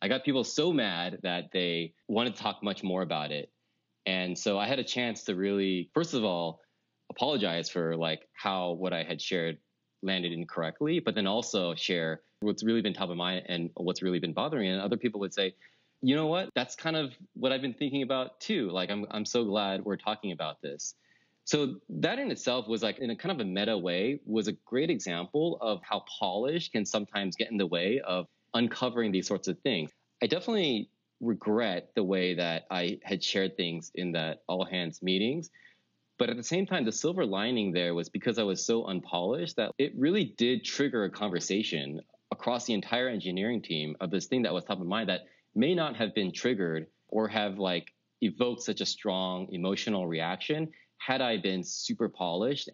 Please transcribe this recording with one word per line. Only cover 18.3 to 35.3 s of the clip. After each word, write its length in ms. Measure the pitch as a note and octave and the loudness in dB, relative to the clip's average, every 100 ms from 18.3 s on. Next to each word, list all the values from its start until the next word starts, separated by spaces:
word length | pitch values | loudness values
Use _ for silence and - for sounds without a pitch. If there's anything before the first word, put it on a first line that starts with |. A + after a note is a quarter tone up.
| - | -6
too. 320 | - G3+ G2+ | -2 0 2
Like, 180 | F#2 F#2 | 0 0
I'm, 160 | G#2 G#2 | -2 -2
I'm 140 | G#2+ G#2 | -4 0
so 180 | B2 | 2
glad 420 | A2 G#2 G2 F#2+ G#2 | 2 2 2 0 -2
we're 120 | F#2+ | -2
talking 340 | - G#2+ G2+ | -2 -2 -4
about 300 | D#2+ D#2 D2 | -4 -4 -4
this." 340 | C#2+ D2 - - _ _ _ _ - | -8 -8 -10 -12 _ _ _ _ -2
So 300 | D3 C#3 - - | 0 0 -4 -10
that 280 | D#3+ D#3+ A#3+ | -2 0 0
in 140 | C4+ | -2
itself 360 | - - B2 G#2+ | -2 0 0 0
was, 140 | A2+ | 0
like, 180 | A2 - | 0 -2
in 100 | B2 | -4
a 60 | A2 | -2
kind 160 | F3 | -2
of 140 | E3 G2+ | -2 0
a 40 | |
meta 280 | F#2 G#2 G#2+ | 0 2 2
way, 420 | F2 F2 A2 C#3+ - | 2 2 2 0 0
was 220 | A2 G2+ | 0 2
a 60 | |
great 360 | - - B2 D#3+ | -4 -2 0 2
example 680 | B2+ F#2 E2+ F2+ D3 E3+ - | 0 0 -4 0 2 2 0
of 220 | A2+ F#2+ | 0 -2
how 220 | - G2+ - - | -2 -4 -4 -4
polish 500 | G2 G2 B2+ E3+ - | 0 0 0 0 -2
can 160 | A#2 G2 | -2 0
sometimes 500 | A2 G#2 G#2 G2 E2+ | -2 -2 -2 -4 -2
get 160 | A2+ | -2
in 60 | G#2+ | 0
the 80 | F2+ | 2
way 340 | E2+ F#2 C3 | 2 2 0
of 280 | - F2+ E2 _ _ | 0 -2 -2 _ _
uncovering 580 | A#2 A#2 - B2+ A#2+ A2 | 2 2 2 0 2 2
these 160 | F#2+ F#2 | 2 0
sorts 200 | G2 - | -2 -2
of 120 | F2 | -2
things. 320 | C#3 F#2+ D2+ - _ _ | 0 0 -2 -10 _ _
I 40 | - | 0
definitely 640 | D#3+ A#3+ A3 D#3+ A2 - _ _ _ | 0 2 2 2 0 -2 _ _ _
regret 720 | A#2 G#2 G#2+ G#2+ A2+ F2 - | -2 0 2 2 2 0 -2
the 100 | - | 0
way 320 | F#2 F#2+ F2+ F2 | 2 2 2 2
that 300 | F2 D#2+ - | 0 0 -2
I 280 | F#2 F2 - | -2 -2 -2
had 200 | - F#2+ | -4 -2
shared 340 | - G2+ F#2+ F#2+ | 0 0 0 0
things 340 | F2 E2 E2 | -2 -2 -6
in 200 | - F2+ | -6 -2
that 300 | E2 D#2+ D#2 - | 0 -2 -4 -4
all 180 | F#2 F#2 | -2 0
hands 380 | F#2 E2 - | -2 -4 -2
meetings. 460 | F#2 F#2+ A2 | 0 2 2